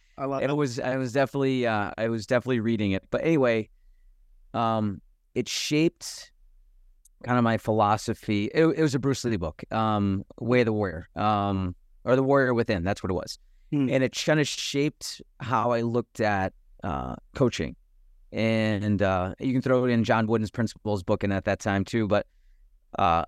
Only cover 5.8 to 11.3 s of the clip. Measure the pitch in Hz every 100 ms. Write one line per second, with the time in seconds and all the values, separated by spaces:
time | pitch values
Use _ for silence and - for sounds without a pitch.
5.8 | 165 - - - - _ - - _ _
6.8 | _ _ _ _ - 120 117 110 - 110
7.8 | 104 104 - 110 - 104 104 - 160 156
8.8 | 160 131 135 131 120 107 82 - - 110
9.8 | 110 107 101 98 - - 117 123 117 107
10.8 | 101 82 - - 104